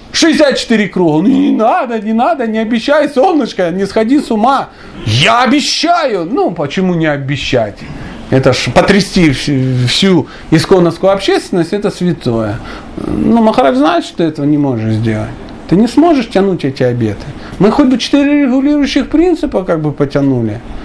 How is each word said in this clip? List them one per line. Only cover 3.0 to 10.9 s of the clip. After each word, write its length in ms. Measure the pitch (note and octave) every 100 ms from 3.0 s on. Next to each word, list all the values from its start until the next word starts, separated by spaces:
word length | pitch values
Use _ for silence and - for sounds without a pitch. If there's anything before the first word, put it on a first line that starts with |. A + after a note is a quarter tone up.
| C#4+
солнышко, 640 | B3 F#4 D#4 A3 - F3
не 160 | F#3 G3
сходи 320 | A3 A3 C#4+
с 100 | -
ума». 380 | A3 A#3+ C4 - - - - -
«Я 380 | A2+ F#3 A#3
обещаю». 840 | B3 C#4+ - - D#4+ F4 C#4+ G3 E3
Ну, 220 | D4 E4+
почему 420 | E3+ C#3+ - F#3
не 140 | E3+ D#3+
обещать? 680 | C#3+ C3+ C#3+ - A#2+ G#2+ - - - - - -
Это 240 | C3+ C3
ж 160 | B2 -
потрясти 600 | - - G3 - F#3+ D#3+
вс-, 560 | B2 - C3+ C3 B2+ B2
всю 400 | - G3 F3 C3 - -
исконовскую 600 | D#3+ - F#3+ E3+